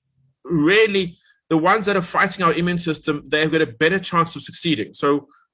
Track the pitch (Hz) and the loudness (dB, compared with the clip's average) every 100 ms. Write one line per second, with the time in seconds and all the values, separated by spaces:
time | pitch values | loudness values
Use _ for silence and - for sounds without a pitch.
0 | _ _ _ _ - 170 151 208 220 196 | _ _ _ _ -4 0 4 4 4 2
1 | 175 - _ _ - 160 170 220 196 190 | -4 -8 _ _ -2 0 2 2 2 0
2 | 175 156 190 190 175 151 175 175 170 151 | 0 0 -2 0 0 0 0 -2 -4 -4
3 | - 147 143 151 156 160 151 110 160 190 | -4 -6 -2 0 2 0 0 0 0 0
4 | 185 175 165 143 - - 170 147 - - | -2 -2 -2 -4 -8 -4 -2 -2 -4 -2
5 | 143 143 139 _ _ | 0 0 -4 _ _